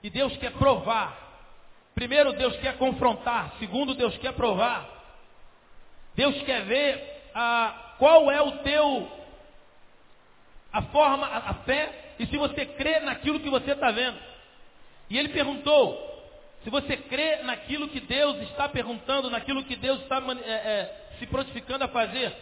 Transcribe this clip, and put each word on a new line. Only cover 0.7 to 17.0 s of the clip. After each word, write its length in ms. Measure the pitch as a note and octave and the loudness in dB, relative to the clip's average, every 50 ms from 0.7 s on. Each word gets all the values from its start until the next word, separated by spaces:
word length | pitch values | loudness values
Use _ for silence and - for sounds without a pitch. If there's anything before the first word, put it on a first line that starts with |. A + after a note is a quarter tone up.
| B3+ - - G#3+ A3+ A3 G3 D#3 - - - - - - - - - - - - - - _ _ _ | 6 6 2 0 0 0 0 -4 -8 -12 -18 -20 -20 -20 -20 -20 -20 -20 -20 -20 -20 -20 _ _ _
Primeiro, 380 | - B3 A#3+ C4 D4 D4 C#4 - | -6 -4 2 4 6 6 6 4
Deus 240 | - B3+ B3 - - | 0 0 -2 -2 -2
quer 200 | - C4+ B3+ - | -4 -6 -2 0
confrontar. 760 | C4 C4 - - C4 B3 A3 - - B3 A#3+ A3+ F3 D3 - - | 0 0 2 2 2 2 2 2 -2 -2 -2 -2 -2 -6 -8 -10
Segundo, 360 | A3 G3 F3+ B3+ C#4+ C4 C4 | -10 -6 -2 -2 -2 -2 -2
Deus 220 | C4 B3 A3+ - - | 0 0 -2 -2 -2
quer 160 | - C4 B3+ | -6 -6 -4
provar. 520 | - A#3 A#3 G3+ F3+ A3 A#3+ A#3+ F#3+ - - - - - - - - - - - - - - - - _ - - - - - - - - - - | 0 0 0 2 2 2 0 0 -4 -8 -12 -18 -20 -20 -20 -20 -20 -20 -20 -20 -20 -20 -20 -20 -20 _ -20 -20 -20 -20 -20 -20 -20 -20 -10 -2
Deus 220 | - B3+ C#4+ C4+ C#4 - | 2 2 2 2 0 -4
quer 200 | - C4 A#3 G3 | -4 -4 -4 -2
ver, 680 | F#3+ A#3 C4+ D4 C#4+ C4 - - - - - - - - | 0 0 2 2 2 0 -2 -6 -14 -16 -18 -18 -12 -6
ah, 600 | G#3+ A#3+ A#3 A#3 A#3 A3+ A3 - - - - - - | -2 -2 0 2 2 0 0 -2 -8 -18 -20 -2 6
qual 320 | C4 D4 E4 D#4+ D#4 C#4 | 8 10 12 12 10 10
é 120 | C4+ D4 | 4 4
o 100 | D4+ C#4+ C#4 - | 2 2 0 -4
teu, 520 | - C4+ D4 D4+ D4+ C#4+ C4+ A#3 F3 - - - - - - - - - - - - - - - - - - - - - - _ _ _ - - - - - - - - - | -2 0 4 4 4 4 2 0 -4 -6 -12 -18 -18 -20 -20 -20 -20 -20 -20 -20 -20 -20 -20 -20 -20 -20 -20 -20 -20 -20 -20 _ _ _ -20 -20 -20 -20 -20 -20 -20 -4 -4
a 80 | G#3+ | -4
forma, 440 | - - - C#4+ D4+ C#4+ C4+ C#4 C#4+ | -4 0 4 6 6 6 6 2 0
a, 260 | C4+ A3+ A3+ A3+ G#3 | -4 -4 -6 -4 -4
a 20 | F3+ - - | -6 -6 -2
fé, 520 | - C4 C#4+ D4+ D#4 - - - - - - | -2 0 0 0 -4 -6 -14 -18 -20 -10 -8
e 60 | A3+ | -8
se 100 | - C4+ | -4 -2
você 300 | C#4+ D4 C#4 C#4+ D4 C4+ | -2 -2 -2 -2 -4 -8
crê 340 | C#4 - - C4+ D4+ D#4+ D#4 | -8 -6 -4 -2 0 0 0
naquilo 400 | D#4 C#4 B3 - - C#4 D4+ D4+ | 0 0 -6 -4 -2 -2 -2 -2
que 100 | D4+ C#4+ | -2 0
você 240 | C4+ B3+ - C4+ C#4+ | -2 -2 0 0 -4
tá 180 | C#4 C#4+ B3+ | 0 0 0
vendo. 280 | G#3+ A3 B3 B3+ A3+ - - - - - - - _ - - - _ - - - - - - - | 0 0 -4 -4 -6 -10 -16 -20 -20 -20 -20 -20 _ -20 -20 -20 _ -20 -20 -20 -20 -20 -16 -6
E 80 | G3 B3 | -4 -2
ele 120 | D4 - | -2 -2
perguntou, 680 | - D#4+ C#4+ C4+ C#4 B3 - C#4+ D4+ D4 B3 F3 - - - - - - - - - - - - - - - | 0 -2 -2 -2 -2 -4 2 6 6 6 6 4 2 -8 -10 -12 -14 -16 -18 -20 -20 -20 -20 -20 -20 -14 -10
se 40 | G#3+ | -4
você 280 | G#3+ C#4+ C#4 C#4+ C#4+ | -4 -4 -2 -2 -6
crê 400 | - | -6